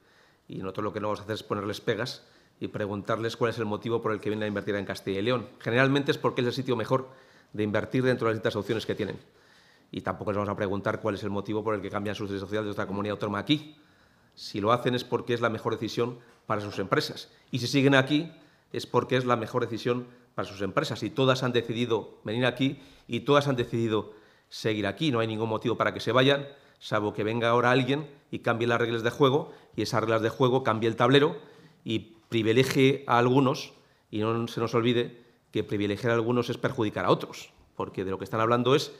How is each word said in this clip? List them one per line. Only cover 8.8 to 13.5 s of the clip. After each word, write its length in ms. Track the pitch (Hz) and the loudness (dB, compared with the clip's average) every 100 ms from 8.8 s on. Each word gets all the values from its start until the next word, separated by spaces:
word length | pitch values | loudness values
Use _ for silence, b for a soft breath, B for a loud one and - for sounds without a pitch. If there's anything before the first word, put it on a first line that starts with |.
que 120 | - 101 | -4 -4
tienen. 240 | 98 - - b b b b b b | -4 -8 -16 b b b b b b
Y 80 | 98 | -8
tampoco 320 | 98 92 95 | -6 -4 -4
les 60 | 101 | -2
vamos 120 | 104 | -2
a 60 | 101 | -2
preguntar 440 | 101 98 104 110 | -2 -2 -2 -2
cuál 140 | 110 | -2
es 80 | 95 | -4
el 80 | 107 | -4
motivo 320 | 101 98 107 | -6 -4 -4
por 140 | 107 104 | -2 -4
el 40 | |
que 80 | 95 | -4
cambian 280 | 104 104 98 | -6 -6 -6
su 100 | 101 | -6
sede 140 | 98 | -6
social 240 | 95 107 | -6 -6
de 60 | 104 | -4
otra 180 | 101 95 | -6 -6
comunidad 240 | 98 104 | -4 -4
autónoma 260 | 101 107 101 | -4 -4 -2
aquí. 380 | 101 | 0